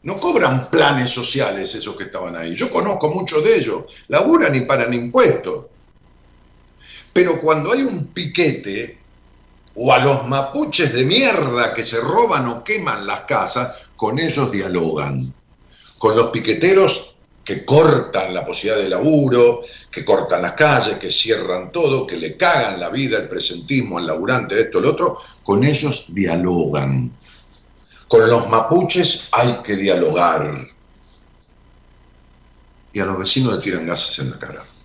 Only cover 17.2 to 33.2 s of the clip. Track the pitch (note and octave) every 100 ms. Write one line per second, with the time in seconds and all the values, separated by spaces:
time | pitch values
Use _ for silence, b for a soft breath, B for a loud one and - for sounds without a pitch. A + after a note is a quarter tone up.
17.2 | _ _ - F#2+ - D3 D#3+ - - G2
18.2 | F#2 F2+ D#2+ - G2+ A2 F#2 F#2 C#3+ D3+
19.2 | C3+ B2 A#2+ A#2 B B B - - G2
20.2 | - F2 F2 - D3+ C3 A2 G2 F#2 -
21.2 | G#2+ G2 F2+ F#2 F#2 F3 D3+ C3 G2 F2
22.2 | D#2+ - F3+ D3+ A2 F#2 F2 A#2+ C3 G#2+
23.2 | - F2+ - F2 - C3+ A2+ E2+ E2+ D#2
24.2 | G2+ B2+ G2+ G2+ A2 F2+ B2+ - F3+ B
25.2 | B B - G2+ C#3 C#3+ D3 - - F2+
26.2 | F#2 E2+ F2+ F2 C#2+ C#2+ C2+ C2+ B1 -
27.2 | B B B B - _ b b b A2+
28.2 | A2 A#2 - A2+ - F3 - F3 E3+ -
29.2 | - A#2+ B2+ A#2+ - G2 G2 F2+ E2+ E2+
30.2 | E2+ D#2+ D2 C#2 C2 _ _ _ _ -
31.2 | _ _ _ _ _ _ _ _ _ _
32.2 | _ _ _ _ _ _ _ G2+ F#2+ F#2+